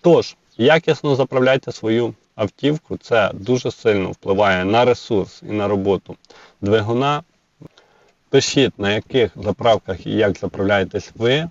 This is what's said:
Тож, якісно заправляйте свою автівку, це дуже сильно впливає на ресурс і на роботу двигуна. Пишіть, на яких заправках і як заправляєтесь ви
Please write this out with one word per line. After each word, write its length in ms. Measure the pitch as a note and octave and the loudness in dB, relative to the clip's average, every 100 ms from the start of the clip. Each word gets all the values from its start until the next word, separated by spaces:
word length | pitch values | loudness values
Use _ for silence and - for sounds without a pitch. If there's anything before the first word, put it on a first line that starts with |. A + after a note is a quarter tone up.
Тож, 360 | E3+ D#3 G#2 - _ _ | 6 4 2 -8 _ _
якісно 600 | A#2 D#3+ E3 D3+ D3 C3 | 2 2 2 -2 0 0
заправляйте 560 | C3 C3 B2+ C3 - | 0 0 2 0 -2
свою 420 | - A2 A2+ A#2 A2+ _ | -8 -2 -2 -2 -6 _
автівку, 600 | - G#2+ _ C#3 D3+ _ F#2+ | -6 -6 _ -4 -4 _ -12
це 340 | - A#2 F#2+ | -2 0 0
дуже 360 | G2 G2 B2+ B2 | -2 -2 -2 -2
сильно 400 | - A#2 G#2 F#2 | -2 0 0 -2
впливає 540 | F#2+ - G2 G#2 F#2 | -6 -2 0 2 2
на 200 | F#2 A2 | 0 2
ресурс 580 | B2 A#2+ - A2 F2 - - | 2 0 0 -2 -2 -10 -8
і 40 | |
на 160 | G#2 G2+ | -4 -2
роботу 480 | G2+ G2 F#2 _ - _ - - _ | -2 0 -2 _ -20 _ -20 -20 _
двигуна. 640 | G#2 A2 G#2+ A#2+ C#3 D3 E3 _ _ _ - _ _ _ _ _ _ | 0 0 0 -2 0 -2 -6 _ _ _ -20 _ _ _ _ _ _
Пишіть, 480 | C3+ - - B2 - | 0 2 0 0 0
на 140 | G2+ | -2
яких 380 | G#2+ - C3 G#2+ - | -2 -2 0 0 -2
заправках 720 | G2+ F#2+ A#2 G#2+ - F#2+ - | -8 -2 2 2 0 -10 -4
і 40 | |
як 280 | G#2 G#2+ F#2 | 0 0 -2
заправляєтесь 760 | F#2 - G2 G2+ F2+ G2+ - | -8 -4 0 0 0 -6 -10
ви 340 | - A#2 C#3 E3 | -4 0 0 -2